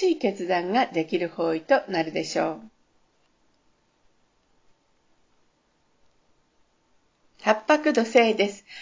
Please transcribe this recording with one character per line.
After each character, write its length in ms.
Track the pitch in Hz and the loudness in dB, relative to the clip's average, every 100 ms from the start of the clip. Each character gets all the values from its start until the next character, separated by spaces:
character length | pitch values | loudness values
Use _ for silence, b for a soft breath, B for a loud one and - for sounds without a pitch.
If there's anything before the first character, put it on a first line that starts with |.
| 381 | 0
し 20 | |
い 40 | 311 | 0
決 300 | 240 196 180 | 0 -2 -2
断 260 | 180 175 | -2 0
が 140 | 226 262 | 0 0
で 200 | 170 160 | -2 -2
き 120 | 180 | -2
る 100 | 175 | -2
方 280 | - 165 160 | -2 -2 -2
位 40 | |
と 220 | - 269 - | 2 0 2
な 160 | 180 | -4
る 80 | 165 | -4
で 100 | 165 | -4
し 160 | 160 165 | -4 -2
ょ 140 | 160 | -4
う。 80 | 156 220 _ _ _ _ _ _ _ _ _ _ _ _ _ _ _ _ _ _ _ _ _ _ _ _ _ _ _ _ _ _ _ _ _ _ _ _ _ _ _ _ _ _ _ _ _ _ _ | -4 -14 _ _ _ _ _ _ _ _ _ _ _ _ _ _ _ _ _ _ _ _ _ _ _ _ _ _ _ _ _ _ _ _ _ _ _ _ _ _ _ _ _ _ _ _ _ _ _
八 240 | 214 214 - | 0 0 2
白 260 | 302 302 | 2 2
土 120 | 262 | 0
星 320 | 226 247 226 214 | 2 4 4 2
で 140 | 202 | -2
す。 140 | - - B | -4 -18 B